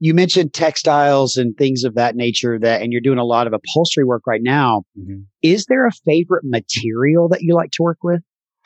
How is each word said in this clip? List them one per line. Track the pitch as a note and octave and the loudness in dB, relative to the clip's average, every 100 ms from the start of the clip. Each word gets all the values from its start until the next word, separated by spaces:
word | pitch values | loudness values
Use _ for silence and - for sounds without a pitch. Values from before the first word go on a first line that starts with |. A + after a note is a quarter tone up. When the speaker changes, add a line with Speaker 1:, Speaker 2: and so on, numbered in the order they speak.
Speaker 1:
you | D#3+ | 0
mentioned | E3 F#3 F#3 D#3+ | 2 2 2 0
textiles | - D#3+ - E3 D3 C#3+ C#3 C3 C3 | 0 0 2 0 2 4 2 2 0
and | A#2+ G#2+ | -2 0
things | C#3 B2+ | 0 0
of | B2 | -2
that | A2+ A#2+ A#2+ | 0 -2 0
nature | A#2+ A2+ A#2+ A2+ | -2 -2 -2 0
that, | A2+ A2+ | 0 0
and | A#2+ | -2
you're | A#2+ | -2
doing | B2+ B2+ | 0 0
a | |
lot | A#2+ A#2 A#2 | 0 0 0
of | |
upholstery | G#2+ - D#3 E3+ - | -4 -2 -2 0 0
work | B2+ A#2+ - | 0 0 -2
right | A2 | -2
now. | B2 C#3+ B2+ G#2+ - G#2 | 0 2 2 0 -4 -18
Speaker 2:
Mm-hmm. | F#2+ G2 G2 - | -14 -16 -16 -4
Speaker 1:
Is | D#3+ G3+ - | 0 0 0
there | C4 B3 | 0 0
a | - | -2
favorite | E3 D#3+ F3 F3 | -2 0 0 -4
material | C3+ A#2 - - A2+ A2+ C#3 E3 E3+ | -2 -6 -4 -6 -6 -2 2 2 2
that | F3+ | 0
you | E3+ | 0
like | E3+ D#3+ | 0 -2
to | - | -4
work | E3+ E3 | -4 -2
with? | F3 F3 - _ _ _ | -4 -4 -6 _ _ _